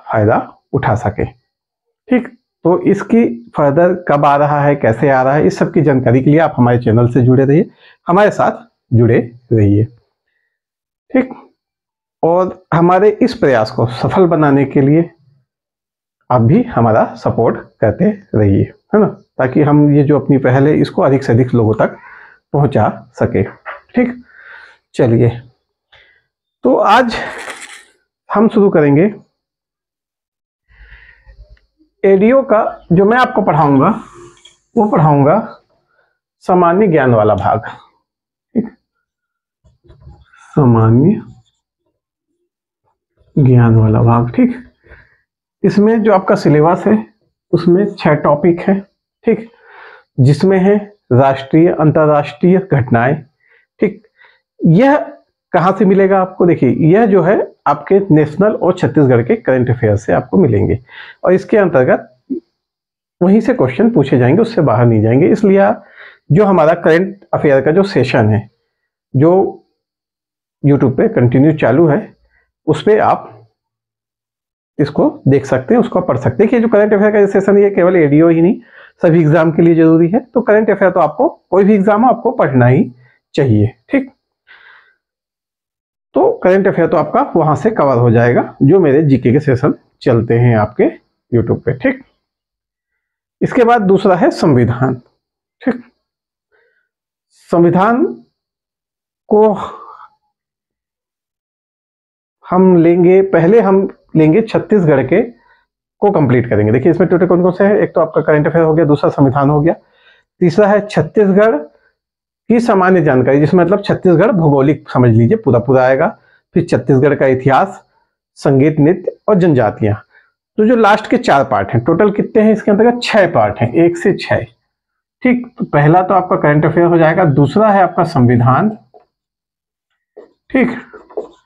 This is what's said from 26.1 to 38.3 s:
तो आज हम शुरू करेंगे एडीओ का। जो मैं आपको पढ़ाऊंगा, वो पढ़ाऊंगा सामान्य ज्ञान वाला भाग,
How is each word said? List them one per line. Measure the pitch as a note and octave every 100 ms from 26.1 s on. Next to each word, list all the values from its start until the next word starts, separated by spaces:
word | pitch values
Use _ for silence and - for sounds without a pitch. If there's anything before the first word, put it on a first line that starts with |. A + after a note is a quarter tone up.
| _ _ _ _ _
तो | B3 -
आज | G#3 A3+ A#3+ - - - - - - - _ _ _ _ _
हम | G3+ A3
शुरू | G#3+ G3
करेंगे | F#3 D3 C#3+ G3+ G#3 _ _ _ _ _ _ _ _ _ _ _ _ _ _ _ _ - - - _ - - - - _ _ _ _
एडीओ | G3 G3 A3 C4+
का। | - G#3+ - - -
जो | F3 G3+
मैं | B3
आपको | B3 A#3+
पढ़ाऊंगा, | G3 D#3 D3 C3+ E3+ G#3+ - - - _ _ _ _ A#3
वो | G#3+
पढ़ाऊंगा | F#3 D#3 C#3+ C#3 G3+ A3+ - _ _ _ _ _ _ _ _
सामान्य | - F3+ E3+ F3+ G#3+
ज्ञान | D#3 C3
वाला | A2+ G#2 G2
भाग, | - G#2 - - _ _ _ _ _